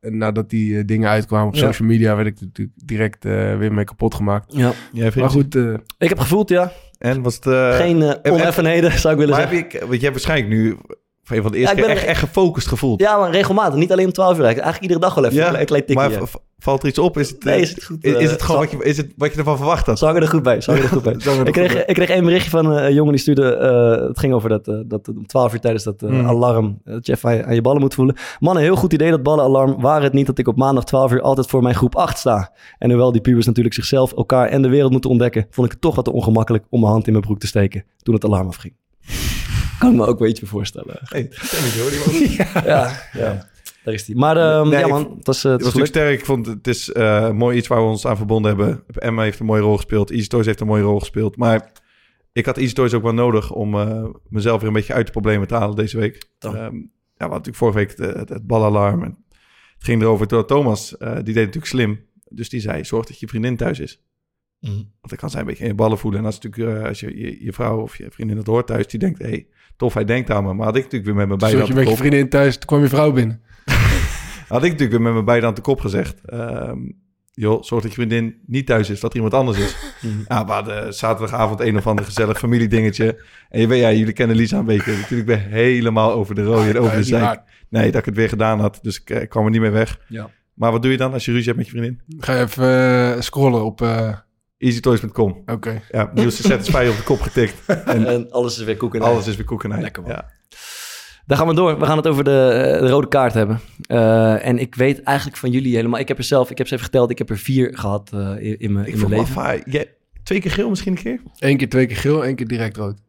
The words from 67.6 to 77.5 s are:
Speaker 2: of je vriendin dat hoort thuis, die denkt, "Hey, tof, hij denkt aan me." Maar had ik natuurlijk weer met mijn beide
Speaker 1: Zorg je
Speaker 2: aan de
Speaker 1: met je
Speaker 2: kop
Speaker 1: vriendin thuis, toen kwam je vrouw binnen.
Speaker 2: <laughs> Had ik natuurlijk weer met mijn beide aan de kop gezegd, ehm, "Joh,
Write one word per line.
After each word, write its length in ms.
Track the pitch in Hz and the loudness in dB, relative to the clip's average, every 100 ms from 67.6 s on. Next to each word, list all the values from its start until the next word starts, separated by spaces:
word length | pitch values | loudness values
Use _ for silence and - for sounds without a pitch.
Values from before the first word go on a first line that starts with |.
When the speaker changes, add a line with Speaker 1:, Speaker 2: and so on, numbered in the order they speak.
| 117 110 | -4 -4
Speaker 2:
of 160 | 110 - | -6 -12
je 80 | - | -20
vriendin 260 | - 113 107 | -12 -8 -6
dat 100 | 107 | -2
hoort 200 | 113 120 | -2 0
thuis, 200 | 113 104 | -4 -4
die 120 | 113 | -2
denkt, 180 | 190 - | -4 -4
"Hey, 240 | - - - _ _ - | -8 -8 -10 _ _ -4
tof, 180 | 123 | -2
hij 100 | 107 | 0
denkt 260 | 104 120 123 | 0 -2 0
aan 140 | 104 | -2
me." 80 | 98 | -2
Maar 120 | 95 110 | -2 0
had 100 | 117 | -2
ik 60 | |
natuurlijk 280 | 135 127 98 | -2 -6 -2
weer 80 | 101 | -2
met 80 | 101 | 0
mijn 120 | 98 | 0
beide 180 | 107 131 | 2 2
Speaker 1:
Zorg 120 | 131 | 2
je 60 | |
Speaker 2:
aan 40 | 131 | 2
de 0 | 127 | 2
Speaker 1:
met 80 | 113 | 2
je 40 | |
Speaker 2:
kop 40 | 135 | 2
Speaker 1:
vriendin 180 | 143 131 | 2 2
thuis, 240 | 143 139 131 | 4 2 0
toen 100 | - | 0
kwam 140 | 147 | 2
je 80 | 143 | 4
vrouw 240 | 139 151 | 4 2
binnen. 280 | 127 113 113 _ - | 2 0 -4 _ -20
Speaker 2:
<laughs> 120 | - 113 110 - - - - - - | 0 4 4 4 0 -4 -12 -18 -4
Had 140 | 120 | 0
ik 60 | 160 | 2
natuurlijk 200 | 151 131 | 2 2
weer 100 | 117 | 2
met 120 | 117 | 2
mijn 120 | 113 | 2
beide 220 | 104 120 113 | 2 2 2
aan 80 | |
de 60 | 107 | -2
kop 200 | 127 135 | -2 -2
gezegd, 400 | 107 95 - - | 0 -4 -4 -10
ehm, 540 | - 117 117 120 123 127 123 - _ _ _ | -14 -10 -8 -8 -8 -10 -12 -16 _ _ _
"Joh, 300 | - 107 | -4 0